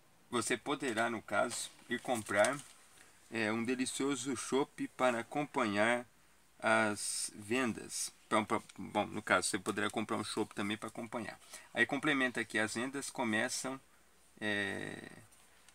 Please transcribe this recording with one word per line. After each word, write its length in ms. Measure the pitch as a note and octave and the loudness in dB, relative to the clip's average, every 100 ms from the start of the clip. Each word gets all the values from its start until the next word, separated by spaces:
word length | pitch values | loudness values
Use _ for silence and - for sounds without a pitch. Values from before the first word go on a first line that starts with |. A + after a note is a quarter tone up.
| _ _ _ | _ _ _
você 280 | A#2+ - E3 | -2 0 0
poderá, 520 | C3+ C#3+ C#3 A2 A#2 | -2 -2 0 2 2
no 120 | A2 | 0
caso, 500 | - G2+ B2 - - - - | -2 0 2 -2 -8 -12 -6
ir 100 | A#2+ | -6
comprar, 600 | - A#2 G#2+ G2+ A2+ C#3+ - - - - - - - | -2 -2 2 4 4 4 -6 -20 -20 -20 -20 -20 -8
é, 200 | A2+ G#2+ | -2 0
um 120 | A2+ | 2
delicioso 720 | A#2 B2+ B2+ - C#3 C3+ C3 A#2+ | 0 0 -2 -2 0 0 -2 -4
chopp 520 | - C3 D3 - C#3 | 0 0 0 -2 -8
para 300 | - B2+ A#2 | 2 2 2
acompanhar 840 | A2+ D3 D3 C#3 A2+ G2+ A2+ B2 B2 - _ _ _ - | -2 -4 -2 0 2 4 4 4 -2 -16 _ _ _ -2
as 720 | A2+ A2+ G#2+ G#2 - - - | 4 4 4 0 -4 -4 -6
vendas. 800 | - G#2 B2+ B2 - - - - - - | -8 -2 0 2 -2 -6 -6 -8 -10 0
Então, 180 | A2 G#2+ | 2 2
pra, 160 | G#2+ - - | 0 -2 -10
bom, 280 | F#2+ G#2 F#2+ | -4 0 0
no 140 | G2+ | -2
caso, 260 | - G2 - | 2 4 4
você 100 | G2+ | -2
poderá 320 | F#2 G2+ G#2 | -2 -2 -2
comprar 280 | A#2 G#2+ G#2+ | -2 -2 -2
um 60 | |
chopp 300 | G#2+ - G#2 | -2 -2 -4
também 240 | - G2+ A2 | -2 -4 -4
pra 120 | A2 | -6
acompanhar. 500 | A#2+ A#2 A#2+ G2+ - - - - | -10 -8 -8 -8 -12 -16 -20 -6
Aí 120 | - A#2 | 0 2
complementa 560 | C#3 D3+ C#3 B2+ A#2+ | 2 2 2 2 0
aqui, 180 | A2+ G#2+ | -2 0
as 160 | G#2+ A2+ | 0 -2
vendas 340 | C3 C#3 - | -4 -4 -6
começam, 680 | - A#2 G#2+ B2 - C3 C3 - _ _ _ _ - | -4 0 0 0 -2 -6 -8 -12 _ _ _ _ -6
é, 720 | G#2+ G#2 G2 G2 G2+ - - - A2 - - - - | -2 -2 -2 -4 -6 -8 -12 -16 -20 -20 -20 -20 -20